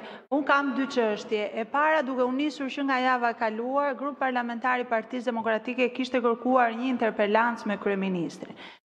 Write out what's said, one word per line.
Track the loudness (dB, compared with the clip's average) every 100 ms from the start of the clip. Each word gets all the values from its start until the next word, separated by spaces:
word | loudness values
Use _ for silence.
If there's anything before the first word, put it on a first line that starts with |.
| -10 -16 -4
Un | 0
kam | 2 2 2
dy | 0 -2
çështje. | 0 0 0 -2 -2 -2
E | -4 -2
para, | 2 4 4
duke | 2 0
u | 0
nisur | 0 -2 -2 -6
që | -2 0
nga | 2
java | 2 2 2
e | 0
kaluar, | -2 -2 -2 0 0
grupi | -2 -4 -2
parlamentar | -2 0 -2 -2 0 0
i | 0
Partisë | -2 -2 -6 -4
Demokratike | -2 0 0 0 0 0
kishte | 0 -2 0
kërkuar | 2 2 2 4 4
një | 2 -2
interpelancë | 0 0 2 4 4 2 0 -4
me | -2
kryeministrin. | 0 0 0 0 -2 -6 -14 -16 -18 -20